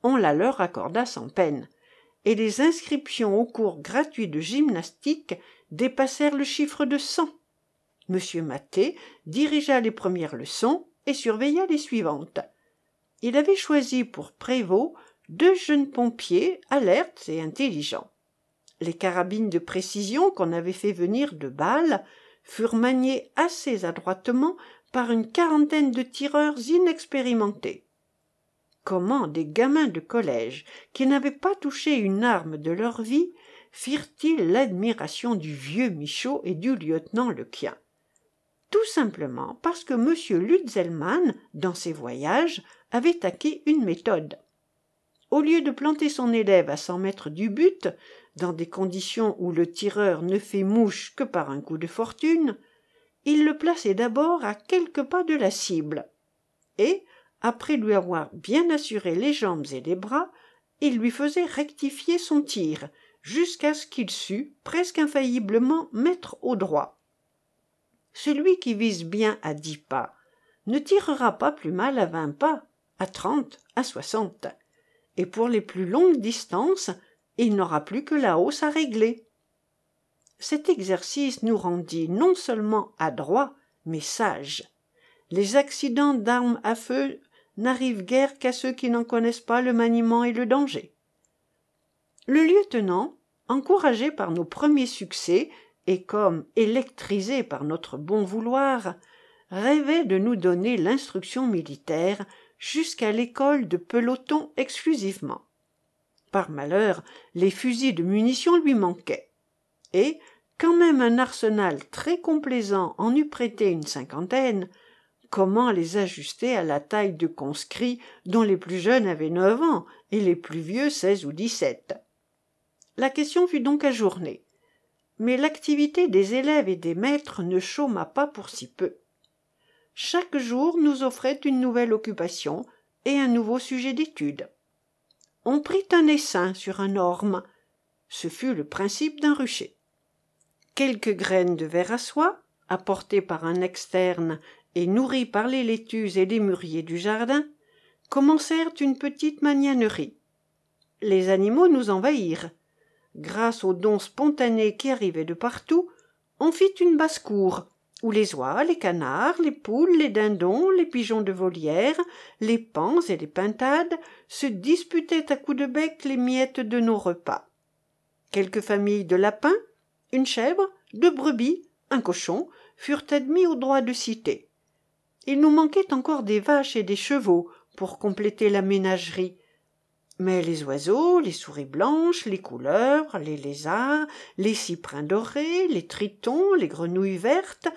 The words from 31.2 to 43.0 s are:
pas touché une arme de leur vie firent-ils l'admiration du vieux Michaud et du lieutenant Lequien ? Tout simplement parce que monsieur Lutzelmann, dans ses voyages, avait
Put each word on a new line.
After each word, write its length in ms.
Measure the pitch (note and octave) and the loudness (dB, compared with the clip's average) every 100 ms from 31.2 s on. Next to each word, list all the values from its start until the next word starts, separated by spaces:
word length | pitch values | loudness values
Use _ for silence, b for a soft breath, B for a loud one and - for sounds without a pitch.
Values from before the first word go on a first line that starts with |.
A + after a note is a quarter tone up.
| C#4 | 0
pas 240 | C#4+ F#4 G4 | -2 -4 -2
touché 400 | C#4+ C4+ D#4 C#4 | -4 -4 0 0
une 300 | G3+ G3 A#3+ | 2 0 2
arme 320 | G3 D#3+ D3+ | 0 -2 -8
de 140 | D#3 | -6
leur 300 | F3 A#3 A#3 | -4 -4 -6
vie 300 | A3 C#4 F4 B B B B | -2 0 0 B B B B
firent-ils 800 | - - D4 - _ D4+ D#4+ E3+ | -14 -6 -6 -8 _ 0 2 2
l'admiration 840 | G#3+ C4 F3+ A3 A3+ D3+ - A#3+ G#3+ | 2 2 0 -2 -4 -8 -6 -4 -4
du 200 | D#3 C#3+ | -4 -10
vieux 340 | C3+ F3+ B3 | -6 -2 -2
Michaud 520 | D#3+ D3 - B3 C#4+ | -2 -8 -6 -4 -4
et 100 | F3+ | -4
du 220 | E3 A3+ B3 | -4 -2 -4
lieutenant 540 | D#3 D#3+ D#3+ A3+ B3 | -2 -4 -2 -2 -2
Lequien ? 480 | C#3 A#2 - B2 - _ _ _ _ _ _ _ _ _ | -4 -10 -8 -10 -10 _ _ _ _ _ _ _ _ _
Tout 160 | G#4 A4 | -2 0
simplement 720 | - A#3 F3+ C#3+ B2 - - | 0 -2 -4 -8 -8 -10 -6
parce 240 | E4 E4+ - | -6 -6 -4
que 80 | |
monsieur 440 | B3 B3+ E4 - F3+ | 0 2 0 0 0
Lutzelmann, 960 | G3+ F#4 C#4+ G#3 E3+ E3 E3 D4+ E4 - _ | 4 2 2 -4 -2 -4 -2 2 0 -2 _
dans 200 | D#3 F3+ | -6 -6
ses 200 | F3 F3 | -4 -8
voyages, 680 | D3+ A#2+ B2 D3+ A#3 E4+ B3 b b b | -8 -10 -8 0 2 0 -4 b b b
avait 340 | A#3+ | 0